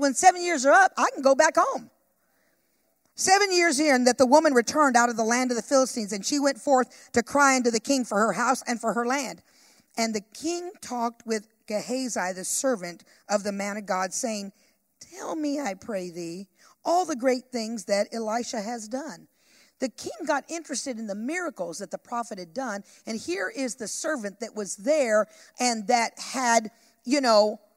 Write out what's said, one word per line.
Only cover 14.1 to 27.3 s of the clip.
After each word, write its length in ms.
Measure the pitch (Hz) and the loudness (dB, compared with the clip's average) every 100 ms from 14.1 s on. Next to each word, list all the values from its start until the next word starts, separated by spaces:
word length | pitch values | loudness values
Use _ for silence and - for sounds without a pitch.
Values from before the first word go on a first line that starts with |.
saying, 380 | - 240 214 196 - _ _ _ _ | -4 -6 -6 -10 -16 _ _ _ _
"Tell 360 | - 339 - 330 | -20 -14 -8 -4
me, 240 | 294 285 | -2 -2
I 140 | 254 | -4
pray 340 | 190 - 196 180 | -8 -8 -8 -8
thee, 400 | 165 170 175 202 _ _ _ | -10 -10 -12 -16 _ _ _
all 220 | - 349 | 0 0
the 120 | 320 262 | 0 0
great 360 | 262 254 - | 0 0 -4
things 320 | 233 220 233 - | -8 -8 -8 -2
that 220 | 202 - | -2 -2
Elisha 520 | 226 214 233 233 233 | -4 -4 -4 -4 -8
has 260 | 202 240 214 | -8 -10 -8
done." 400 | 254 302 170 160 _ _ _ _ _ | -8 -8 -14 -20 _ _ _ _ _
The 100 | 254 | -8
king 340 | - - 679 | -8 -12 -8
got 200 | 302 285 - | -4 -2 -4
interested 500 | 330 311 254 277 220 | -12 -8 -8 -8 -8
in 100 | 214 | -8
the 60 | |
miracles 640 | 202 233 359 339 - 170 160 | -8 -6 -6 -6 -8 -10 -10
that 100 | 190 | -10
the 80 | 190 | -12
prophet 400 | - 240 233 196 | -8 -8 -8 -12
had 160 | 170 | -12
done, 300 | 247 254 202 - - | -8 -6 -8 -12 -16
and 140 | - 226 | -10 -8
here 340 | - 381 381 | -6 -4 -4
is 200 | 359 262 | -4 -6
the 120 | - 208 | -6 -10
servant 540 | - 311 294 208 190 | -8 -6 -6 -6 -10
that 140 | 220 | -10
was 220 | 214 196 - | -8 -10 -6
there 500 | 208 311 240 214 202 - - - | 0 0 2 2 0 -6 -20 -2
and 260 | 247 226 196 | -2 0 0
that 300 | 240 226 - | 2 2 -4
had, 520 | - 262 240 233 214 - _ _ | -10 -2 2 2 2 -8 _ _
you 160 | 240 285 | -2 2
know, 400 | 254 | 6